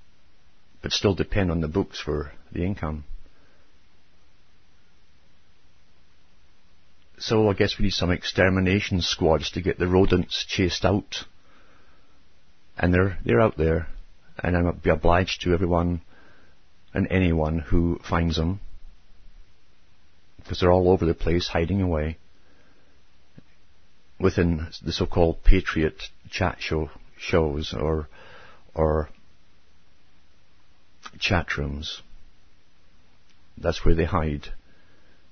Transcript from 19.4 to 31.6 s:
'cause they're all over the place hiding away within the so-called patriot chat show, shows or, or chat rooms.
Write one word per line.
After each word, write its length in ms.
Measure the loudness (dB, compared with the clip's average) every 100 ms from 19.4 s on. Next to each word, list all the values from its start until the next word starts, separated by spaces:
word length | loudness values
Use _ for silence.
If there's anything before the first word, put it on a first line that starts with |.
| -18 -20 -20 -20 -20 -20 -20 -20 -20 -16 -10
'cause 140 | 0
they're 120 | 4
all 160 | 6 6
over 160 | 4
the 80 | 4
place 360 | 2 2 0 0
hiding 340 | -2 0 0
away 340 | 0 0 -2 -6 -12 -20 -20 -20 -20 -20 -20 -20 -20 -20 -20 -20 -20 -20 -20 -20 -20 -20 -20 -2
within 500 | 0 2 2 0 -4 -10
the 100 | -6
so-called 500 | -2 0 2 2 4
patriot 580 | 8 8 6 0 0 0 -12 -16 -10
chat 260 | -2 -2 -2
show, 300 | -4 -2 -4 -8 -18 -14
shows 540 | 0 2 2 0 -6
or, 340 | -4 -2 -2 -4 -12 -18 -18 -18 -20 -8
or 340 | 0 2 2 -2 -8 -20 -20 -20 -20 -20 -20 -20 -20 -20 -20 -20 -20 -20 -20 -20 -20 -20 -18 -18 -6
chat 380 | -2 -2 -2
rooms. 460 | -4